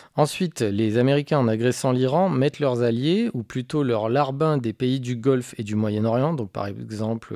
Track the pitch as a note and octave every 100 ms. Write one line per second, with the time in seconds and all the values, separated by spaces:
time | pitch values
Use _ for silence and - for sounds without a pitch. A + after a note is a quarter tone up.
0 | - - D3 - F3+ - A2 G2+ A2 A2
1 | B2+ C#3+ C#3+ D3+ A#2 A2 A#2+ A#2+ C3+ B2+
2 | B2+ D3+ F#3+ C3+ C#3 - C#3+ B2 A#2+ A#2
3 | C#3+ F#3+ A#3 B2+ G#2+ C3 B2+ D3+ C3+ A2+
4 | A2 C3 C#3 C#3 D#3 D3 A#2 G#2+ B2+ C3+
5 | B2 B2 A#2+ C3 B2 - G#2+ G#2+ G#2+ G#2+
6 | A2 A#2 C#3+ D#3+ G#2 A2 G2+ G#2 A#2 G#2+
7 | A2 A2+ -